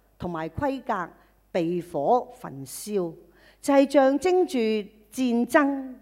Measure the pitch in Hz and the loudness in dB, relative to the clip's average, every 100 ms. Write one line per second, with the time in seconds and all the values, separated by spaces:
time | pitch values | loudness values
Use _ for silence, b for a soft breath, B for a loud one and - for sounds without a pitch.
0 | _ _ 175 165 160 - 285 269 226 202 | _ _ -8 -6 -8 -4 -4 -4 -6 -6
1 | 165 b b b _ 190 165 175 165 151 | -6 b b b _ -4 -2 -4 -4 -2
2 | 147 240 - - 170 135 135 - 208 202 | 2 2 0 -12 -16 -14 -14 -14 -6 -4
3 | 170 165 - b b b - 277 277 294 | -4 -8 -20 b b b 2 4 6 6
4 | 269 277 359 370 330 262 220 214 190 - | 4 4 2 2 2 0 0 -2 -4 -14
5 | _ - 254 233 240 320 277 277 262 247 | _ -4 -2 0 2 2 2 -2 -8 -16